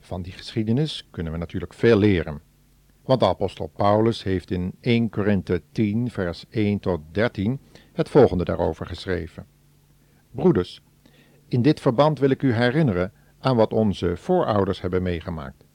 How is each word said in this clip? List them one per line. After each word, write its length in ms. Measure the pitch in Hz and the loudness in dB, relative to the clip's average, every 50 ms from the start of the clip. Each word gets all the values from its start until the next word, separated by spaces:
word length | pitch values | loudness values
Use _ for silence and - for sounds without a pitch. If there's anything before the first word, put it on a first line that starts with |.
Van 220 | _ - 98 92 | _ -12 -10 -10
die 100 | 90 87 | -10 -12
geschiedenis 760 | 90 - - - - 117 110 107 113 131 156 147 - - - _ | -14 -16 -18 -10 -6 -6 -2 0 0 0 0 -4 -6 -12 -16 _
kunnen 220 | - - 85 80 | -10 -8 -8 -6
we 60 | 80 85 | -6 -8
natuurlijk 360 | 85 - - 98 85 - - | -8 -8 -8 -10 -10 -10 -6
veel 240 | - - 117 117 101 | 2 4 6 6 6
leren, 420 | 98 107 98 87 76 76 76 73 _ _ _ _ _ _ _ _ _ _ _ _ _ | 6 4 4 2 0 -4 -8 -12 _ _ _ _ _ _ _ _ _ _ _ _ _
want 160 | - 131 117 | 0 2 4
de 60 | 113 | 4
apostel 400 | 98 - - 104 92 - - 98 | 2 2 0 -4 -6 -6 -8 -12
Paulus 560 | 78 _ - 104 101 104 107 110 113 113 - | -12 _ 0 2 2 4 4 4 2 0 -2
heeft 280 | - 98 95 92 - - | -4 -2 -2 -2 -2 -4
in 240 | 92 87 90 92 - - | -6 -4 -4 -6 -8 -6
één 300 | - 131 117 117 117 107 | -2 0 2 2 2 -2
Korinthe 520 | - - 98 104 104 92 85 - 92 85 - _ | -2 -2 0 0 0 0 0 -2 -4 -4 -4 _
tien, 380 | _ - 113 104 101 113 123 127 | _ -2 -2 0 0 -2 -4 -4
vers 340 | - - 95 87 82 - - _ | -4 -4 -6 -6 -6 -8 -14 _
één 320 | - 117 107 104 104 98 | -4 -2 0 0 0 -2
tot 200 | - 98 90 80 73 80 | -2 -2 -4 -4 -6 -8
dertien 480 | - 101 110 123 - - 92 107 131 139 _ - _ - - _ | -4 -2 -2 -2 -2 -2 -4 -4 -4 -6 _ -18 _ -20 -20 _
het 160 | _ - 160 - | _ -6 -6 2
volgende 360 | - 156 123 101 92 90 85 | 6 6 6 6 4 0 -2
daarover 420 | - 90 82 87 85 78 - 95 | -2 -2 -2 -2 -4 -4 -6 -10
geschreven. 600 | - 87 - - 101 92 85 85 85 - - - _ _ _ _ _ _ _ _ _ _ _ _ _ _ _ _ _ | -12 -12 -12 -6 -6 -4 -4 -6 -10 -14 -18 -20 _ _ _ _ _ _ _ _ _ _ _ _ _ _ _ _ _
Broeders, 520 | - 117 - 185 151 92 90 - - - _ _ _ _ _ - _ _ _ _ _ _ _ _ | -10 0 2 2 4 4 0 -2 -8 -20 _ _ _ _ _ -20 _ _ _ _ _ _ _ _
in 140 | - 127 | -2 2
dit 180 | 113 143 151 - | 4 2 2 2
verband 380 | - 147 120 117 143 156 151 127 | 0 0 2 4 4 2 2 2
wil 120 | 135 139 | 0 0
ik 120 | 135 - | 0 0
u 100 | - 135 | 0 0
herinneren 600 | 120 113 120 120 120 156 165 131 92 87 90 98 _ _ _ _ _ _ | 0 2 0 0 2 2 2 2 2 0 -2 -4 _ _ _ _ _ _
aan 180 | - 135 131 | -2 0 4
wat 160 | 117 107 - | 4 2 2
onze 440 | - 113 110 104 92 - - 87 87 | 2 0 0 0 0 -2 -2 -4 -4
voorouders 640 | 85 - - 185 180 151 123 110 104 98 95 92 - | -4 -2 -2 0 0 0 0 0 0 0 0 -2 -4
hebben 220 | - 92 87 92 | -4 -4 -4 -2
meegemaakt. 600 | 92 90 87 82 - - 85 76 67 67 - _ _ _ | -2 -2 -4 -4 -6 -8 -10 -10 -10 -14 -16 _ _ _